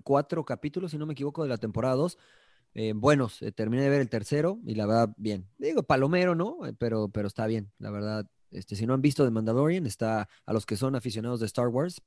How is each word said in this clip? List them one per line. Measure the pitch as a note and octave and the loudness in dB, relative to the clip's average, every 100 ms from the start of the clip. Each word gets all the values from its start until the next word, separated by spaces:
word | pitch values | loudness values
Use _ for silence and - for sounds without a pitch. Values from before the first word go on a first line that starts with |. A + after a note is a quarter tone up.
cuatro | - C#3 D3 D#3+ C#3+ | 2 2 2 -4 -4
capítulos, | A#2+ D3+ F3+ F3+ | -6 -6 -6 -6
si | D3 | -6
no | D3+ | -6
me | |
equivoco, | C3+ C#3+ D3 | -6 -6 -4
de | D3 | -4
la | A2+ | -2
temporada | A2 A2 C3 | -4 0 2
dos. | C3 F3 - _ _ _ _ _ | 2 0 -2 _ _ _ _ _
Eh, | - A2 G#2+ | -6 -4 2
buenos, | C3 D3 A#2 - | 4 4 4 -4
eh, | G#2+ | -8
terminé | - A2 B2 | -4 -2 2
de | C#3 | 4
ver | C#3+ | 4
el | A#2+ | 2
tercero | A2+ G#2 D3 E3 A3 D#3+ | -2 -2 0 0 -2 -6
y | |
la | A2 G#2 | -2 4
verdad, | A2+ A2+ - | 4 4 0
bien. | G#2+ G2 F#2+ - | -4 -4 -6 -6
Digo, | C#3 C#4+ | -2 0
palomero, | - C3 C#3 F3+ F3+ | 2 4 4 4 2
¿no? | E3 G3+ E4+ D3+ | 2 -2 -4 -10
Eh, | A2+ | -4
pero, | A#2 A2 G#2 | -2 0 -2
pero | G#2+ G2+ | -2 -4
está | - A2 | -2 -2
bien, | A2 G2+ - | -2 -6 -12
la | G#2 | -10
verdad. | G#2 G#2 G#2+ G2 _ _ | -6 -6 -6 -8 _ _
Este, | - - G2+ | -14 -10 -4
si | A2+ | 0
no | C3+ | 2
han | |
visto | C#3+ C3+ C3 | 2 4 2
The | |
Mandalorian, | A2+ A2 A#2+ D3+ F#3 C3 | 2 2 2 2 0 -2
está, | - A2 A2 G2+ _ - | -2 -2 -2 -4 _ -2
a | |
los | G#2+ - | -2 -2
que | G#2 | -2
son | C3 C3 | 0 -2
aficionados | A#2 G#2 A#2 A#2+ | -4 -6 -4 -4
de | A2 | -4
Star | - B2 | 0 0
Wars | A#2+ F3 - | 0 -2 -6